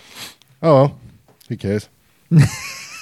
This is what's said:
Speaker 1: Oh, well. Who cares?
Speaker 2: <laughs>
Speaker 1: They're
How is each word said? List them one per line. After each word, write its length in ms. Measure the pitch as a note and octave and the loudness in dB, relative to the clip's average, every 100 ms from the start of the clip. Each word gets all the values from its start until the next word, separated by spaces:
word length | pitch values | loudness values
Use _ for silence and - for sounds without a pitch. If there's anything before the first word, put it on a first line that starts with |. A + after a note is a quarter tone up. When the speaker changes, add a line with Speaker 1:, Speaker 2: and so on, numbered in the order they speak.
| _ - - _ _ _ | _ -20 -20 _ _ _
Speaker 1:
Oh, 120 | E3 | 2
well. 240 | C#3 C#3 - - _ _ _ - | 4 2 -2 -20 _ _ _ -14
Who 80 | A2+ | -10
cares? 320 | G2 G#2 - _ _ | -6 -6 -8 _ _
Speaker 2:
<laughs> 220 | _ - | _ 0
Speaker 1:
They're 120 | E3 - - - - - - | 2 2 0 -14 -18 -20 -20